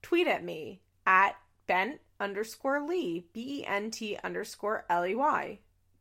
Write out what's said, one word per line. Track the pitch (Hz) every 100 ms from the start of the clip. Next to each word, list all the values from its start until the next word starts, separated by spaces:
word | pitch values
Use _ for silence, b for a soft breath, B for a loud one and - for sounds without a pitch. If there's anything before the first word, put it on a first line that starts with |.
Tweet | - 339 320
at | 190
me | 175 160 147 190 _ _ -
at | 190 196 - _ _ -
Bent | 185 202 311 _ _
underscore | 202 196 220 - 269 285 294
Lee, | 359 220 170 -
B | 226 254 277
E | -
N | 202 220
T | 220 220 -
underscore | 185 180 214 - 208 220 -
L | 175 180
E | 220
Y. | 294 - - 208 _ _ _ _